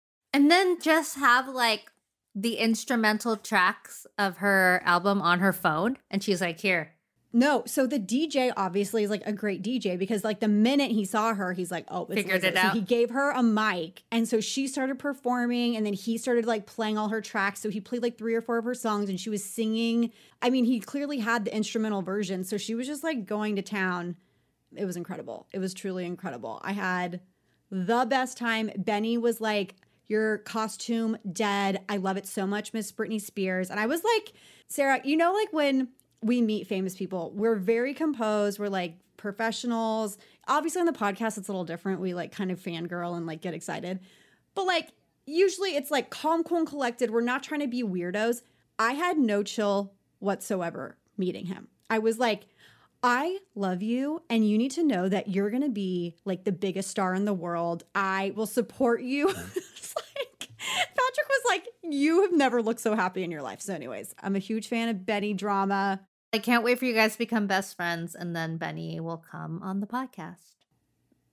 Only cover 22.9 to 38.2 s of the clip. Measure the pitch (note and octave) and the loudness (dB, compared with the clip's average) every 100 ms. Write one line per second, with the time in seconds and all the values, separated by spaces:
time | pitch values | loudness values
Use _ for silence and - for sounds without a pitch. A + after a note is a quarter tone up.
22.9 | D4 D#4+ C#4 F#3+ G#3 G#3+ G3+ F#3+ G#3 F#3 | -4 -4 -4 -4 -4 -2 -2 -4 -2 0
23.9 | F3+ F3 E3+ _ _ _ _ _ - G3 | -2 -4 -10 _ _ _ _ _ -6 -6
24.9 | F3 F3 D#3 - A2+ - G3 F#3 F#3 G3 | -4 -8 -10 -10 -12 -10 -6 -6 -6 -6
25.9 | F#3 F3 F3 F#3 A#2+ A2+ - - G3+ F#3 | -6 -6 -6 -8 -8 -8 -8 -6 -4 -2
26.9 | F3+ F3+ F3+ - _ _ _ _ F#3+ F3+ | 0 -2 -6 -14 _ _ _ _ -4 2
27.9 | A#3 B3+ C4+ B3+ - A#3 A3+ A3 - F3+ | 2 4 2 0 -4 -2 0 0 -2 -2
28.9 | G#3 A3 A#3 A#3 A3+ A3 G#3 F#3+ - _ | 0 0 2 2 0 0 0 -2 -8 _
29.9 | _ - G#3+ A3 G#3+ G#3 A3+ A3 - - | _ -4 0 0 -2 -4 -4 -4 -4 -4
30.9 | A3+ A3+ A3 G3+ E3 G#3+ G3+ G3 G3 - | 0 0 -2 -4 -2 0 2 2 0 -2
31.9 | G3+ F#3+ F#3+ - - F#3+ G#3 G#3 A3+ G#3+ | -2 -2 -2 -4 -4 -2 -2 -4 -6 -6
32.9 | - G#3+ A3 G3 - F#3 F#3 F#3 G3+ A3 | -6 -4 -4 -6 -4 -2 0 -2 -2 0
33.9 | D4+ G#4+ A4+ G#4+ - - - - - C4+ | 2 2 2 0 -10 -20 -20 -6 0 2
34.9 | C4 C4+ D#4 E4+ G4+ G#4+ D#4 C#4+ C4+ B3+ | 2 2 4 4 4 2 2 2 2 0
35.9 | - _ _ A3+ B3 A3+ G#3+ F#3 G3 F#3+ | -6 _ _ 2 4 4 2 -2 -2 -2
36.9 | F#3 F3+ F#3 E3 G3 A3+ A3 F#3 A3+ B3+ | -4 -4 -4 -6 0 0 2 2 2 0
37.9 | C#4 D#4 B3+ | 0 0 0